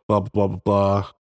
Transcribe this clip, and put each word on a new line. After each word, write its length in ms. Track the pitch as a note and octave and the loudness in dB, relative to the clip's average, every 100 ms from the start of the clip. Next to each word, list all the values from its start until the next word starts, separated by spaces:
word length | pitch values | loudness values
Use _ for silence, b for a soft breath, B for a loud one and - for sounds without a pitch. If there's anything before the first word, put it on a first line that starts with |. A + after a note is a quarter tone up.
| - | -2
blah, 140 | G#2 | -2
blah, 80 | G2 | 0
blah, 120 | - G2 | 0 -2
blah, 120 | F#2+ | -2
blah. 460 | - G2+ G2 G2+ G2 - | 0 2 2 0 -4 -12